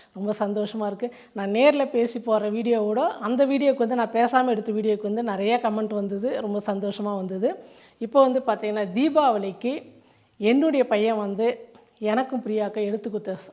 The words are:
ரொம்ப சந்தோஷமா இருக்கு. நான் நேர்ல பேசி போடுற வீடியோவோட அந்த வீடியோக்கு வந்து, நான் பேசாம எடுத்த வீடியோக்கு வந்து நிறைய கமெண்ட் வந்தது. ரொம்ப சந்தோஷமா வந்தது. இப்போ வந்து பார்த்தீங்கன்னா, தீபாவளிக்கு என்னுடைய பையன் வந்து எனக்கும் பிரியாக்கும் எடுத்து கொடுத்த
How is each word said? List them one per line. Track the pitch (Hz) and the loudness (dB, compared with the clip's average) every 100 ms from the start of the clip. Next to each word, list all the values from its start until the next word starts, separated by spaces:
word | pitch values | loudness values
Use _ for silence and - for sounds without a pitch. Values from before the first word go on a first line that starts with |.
| - | -20
ரொம்ப | 190 202 202 | -8 -4 -2
சந்தோஷமா | 208 208 208 220 208 | -2 -2 -4 -4 -6
இருக்கு. | 202 240 - - | -4 -8 -10 -14
நான் | 202 196 | -8 -2
நேர்ல | 214 285 285 269 | 4 4 4 2
பேசி | 247 233 240 | 0 0 -2
போடுற | 233 214 208 | 0 0 0
வீடியோவோட | 220 233 233 208 214 | -2 0 2 2 0
அந்த | 330 - 220 247 277 | 0 -2 -2 2 2
வீடியோக்கு | 277 277 262 226 | 4 2 2 2
வந்து, | 247 | 0
நான் | 226 | 0
பேசாம | 226 240 262 254 | 2 2 4 2
எடுத்த | 214 214 | 0 -2
வீடியோக்கு | 214 214 208 | -2 0 0
வந்து | 208 220 | -2 -2
நிறைய | 233 190 202 240 | -2 -2 0 0
கமெண்ட் | 233 214 214 | 0 -2 -2
வந்தது. | 208 202 196 240 254 | -2 -4 -2 -4 -4
ரொம்ப | 220 202 208 | -4 -4 -4
சந்தோஷமா | 196 202 196 208 202 | -4 -4 -4 -4 -4
வந்தது. | 185 190 240 381 - - - - | -6 -2 -2 -2 -10 -20 -20 -10
இப்போ | 226 277 | 0 4
வந்து | 262 262 | 6 4
பார்த்தீங்கன்னா, | 262 208 214 214 202 | 0 -2 -2 -2 -2
தீபாவளிக்கு | 190 311 302 277 214 196 180 240 294 - - _ _ _ - | 0 2 4 4 2 -2 -4 -4 -6 -8 -20 _ _ _ -2
என்னுடைய | 208 262 320 277 247 | 2 4 4 2 2
பையன் | 208 220 220 | 2 2 0
வந்து | 202 196 226 240 - - _ - | -2 -2 -2 -2 -8 -20 _ -6
எனக்கும் | 214 226 262 254 214 | -2 0 0 -4 -4
பிரியாக்கும் | 214 202 220 202 | -2 -2 -4 -4
எடுத்து | 208 220 | -4 -6
கொடுத்த | 208 214 185 - | -6 -6 -10 -12